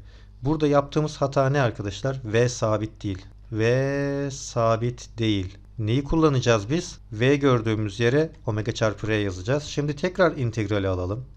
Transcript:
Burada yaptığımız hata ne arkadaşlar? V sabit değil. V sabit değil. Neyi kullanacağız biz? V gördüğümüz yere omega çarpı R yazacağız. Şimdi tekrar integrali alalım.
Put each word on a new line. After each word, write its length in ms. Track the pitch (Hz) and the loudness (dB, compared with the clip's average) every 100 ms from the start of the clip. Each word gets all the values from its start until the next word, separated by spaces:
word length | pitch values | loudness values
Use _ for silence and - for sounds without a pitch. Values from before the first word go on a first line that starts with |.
| - - - - | -18 -20 -20 -6
Burada 260 | 131 156 147 | -2 0 4
yaptığımız 500 | 143 139 156 151 - | 2 2 0 -2 -2
hata 320 | 135 139 135 | 0 2 2
ne 120 | 143 | 2
arkadaşlar? 600 | 120 - 101 - 135 135 113 | 2 0 -6 -4 -6 -6 -2
V 240 | 110 123 | 2 2
sabit 540 | 123 110 107 110 - | 0 0 0 -4 -8
değil. 220 | 104 95 - - - | -8 -8 -12 -20 -8
V 800 | 107 113 127 135 139 143 139 139 | 0 2 2 0 -2 -2 -2 -4
sabit 760 | 139 - 120 113 110 123 123 - - | -8 -6 0 2 2 0 -6 -10 -2
değil. 400 | 113 101 92 - - - | 0 0 -2 -10 -14 -6
Neyi 240 | 107 127 | 0 0
kullanacağız 680 | 143 165 156 135 127 110 101 | 2 4 4 4 4 2 2
biz? 300 | 165 - - - | -4 -4 -12 -12
V 240 | 107 127 143 | 0 2 4
gördüğümüz 640 | 139 123 110 110 107 95 | 4 4 2 -2 -2 0
yere 300 | 117 143 156 - - | 2 2 0 -4 -4
omega 260 | 107 113 | -4 -4
çarpı 360 | - 110 98 107 | 0 0 0 -2
R 80 | 107 | 0
yazacağız. 480 | 101 90 95 143 | -2 -4 -2 -2
Şimdi 320 | - - 147 147 | -2 -4 -4 -2
tekrar 420 | 180 185 170 147 | -2 2 2 2
integrali 500 | 117 117 101 104 95 | -2 -2 0 0 0
alalım. 380 | 90 90 113 127 | -2 -4 -6 -8